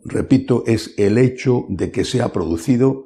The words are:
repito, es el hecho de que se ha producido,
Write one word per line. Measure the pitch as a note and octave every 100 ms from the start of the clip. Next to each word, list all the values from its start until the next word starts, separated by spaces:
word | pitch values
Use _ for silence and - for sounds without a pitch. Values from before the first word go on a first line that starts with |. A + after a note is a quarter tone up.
| -
repito, | - - C3 - A#2+ -
es | A2 - -
el | G2+ A2
hecho | B2+ B2+ C3+ B2 -
de | F#2 F#2
que | - E2+
se | B2+
ha | A#2
producido, | G2 E2 E2 - A#2+ C3+ C3+